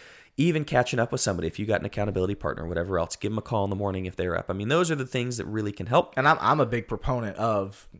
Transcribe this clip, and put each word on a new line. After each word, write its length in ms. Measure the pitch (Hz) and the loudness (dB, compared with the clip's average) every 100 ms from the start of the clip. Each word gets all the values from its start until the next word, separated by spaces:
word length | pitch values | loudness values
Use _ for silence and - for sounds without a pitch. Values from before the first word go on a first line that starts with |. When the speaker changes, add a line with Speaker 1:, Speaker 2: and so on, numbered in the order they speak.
| - - - - | -20 -20 -16 0
Speaker 1:
even 280 | 165 156 | 2 2
catching 340 | 147 135 120 123 | 2 2 2 2
up 140 | 117 | 0
with 80 | 131 | 0
somebody. 260 | - 90 82 | 0 0 -2
If 140 | - | -4
you 60 | 107 | -2
got 120 | 104 | 0
an 60 | 101 | -2
accountability 480 | - 104 95 92 | -2 -2 0 0
partner 300 | 101 76 - | 0 -4 -4
or 40 | 85 | -4
whatever 300 | 85 90 90 | -4 0 0
else, 160 | 85 | -2
give 160 | - 104 | -2 -4
'em 60 | 107 | -4
a 40 | |
call 200 | - 113 | -2 0
in 60 | 98 | 0
the 60 | 98 | 0
morning 300 | 101 95 92 | -2 -2 -4
if 100 | - | -4
they're 200 | 90 82 | -2 -2
up. 100 | - | -2
I 20 | |
mean, 160 | 95 107 | -4 0
those 220 | 160 170 | 2 2
are 40 | 151 | 0
the 100 | 127 | -2
things 300 | 127 123 117 | -2 -2 -4
that 100 | 92 | -4
really 260 | 107 104 | -2 -2
can 140 | - 110 | -4 2
help. 260 | 143 - - | 2 2 2
Speaker 2:
And 100 | 139 | 4
I'm, 100 | 160 | 4
I'm 180 | 113 151 | 4 4
a 60 | 120 | 4
big 220 | 117 - | 0 -4
proponent 480 | 110 - 127 110 - | -4 -2 -2 -2 -2
of, 500 | 113 104 98 - - - | 0 2 -2 -8 -18 -20